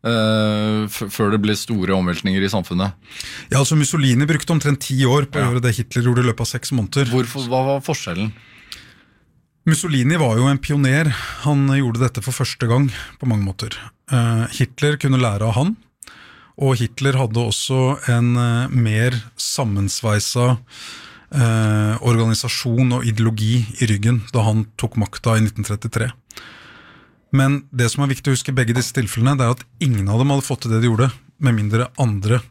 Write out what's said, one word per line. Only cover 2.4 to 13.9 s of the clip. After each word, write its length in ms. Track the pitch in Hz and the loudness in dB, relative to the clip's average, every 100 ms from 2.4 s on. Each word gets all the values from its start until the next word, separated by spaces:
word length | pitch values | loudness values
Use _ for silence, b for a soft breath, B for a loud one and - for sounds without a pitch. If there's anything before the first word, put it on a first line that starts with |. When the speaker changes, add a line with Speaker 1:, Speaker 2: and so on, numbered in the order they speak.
Speaker 1:
i 80 | 95 | 0
samfunnet. 400 | 98 87 87 98 - B B B B B | -2 -4 -4 -4 -6 B B B B B
Speaker 2:
Ja, 100 | 131 | 0
altså 140 | 139 156 | 2 2
Mussolini 520 | 143 165 135 123 147 | 2 2 2 2 2
brukte 240 | 151 - | 0 0
omtrent 280 | 160 147 139 | 0 0 -2
ti 160 | - 131 131 | -2 0 2
år 180 | 139 139 | 2 0
på 120 | 147 | -2
å 20 | |
Speaker 1:
Ja. 60 | 127 | 0
Speaker 2:
gjøre 140 | 123 | 0
det 120 | 123 117 | 0 -2
Hitler 300 | 113 123 120 | -2 0 2
gjorde 160 | 123 | 2
i 40 | 123 | 2
løpet 160 | 110 | 0
av 80 | 117 | -4
seks 200 | 123 - 131 | -6 -4 -2
måneder. 320 | 98 139 131 | -2 0 0
Speaker 1:
Hvorfor, 360 | 127 117 139 120 | 0 -2 -6 -2
hva 160 | 127 131 | 0 2
var 120 | 139 | 0
forskjellen? 480 | 131 147 - 87 107 - B B B B B B B B B _ _ _ - | -2 -6 -4 -4 -4 -6 B B B B B B B B B _ _ _ -2
Speaker 2:
Mussolini 480 | 156 180 139 123 170 | 0 0 0 2 2
var 220 | 135 110 | 2 2
jo 80 | 131 | 2
en 100 | 139 | 2
pioner. 520 | - 147 135 139 160 104 B B | 0 0 2 2 2 -2 B B
Han 220 | 147 143 139 | 0 2 2
gjorde 320 | 135 127 117 | 2 0 0
dette 220 | 123 - | 0 -2
for 80 | 117 | -6
første 340 | 127 131 - 117 | -4 -4 -2 0
gang 220 | 120 139 98 B B | 2 2 -2 B B
på 80 | 131 | -2
mange 160 | 110 | 0
måter. 320 | 98 92 107 - - | -2 -4 -10 -10 -16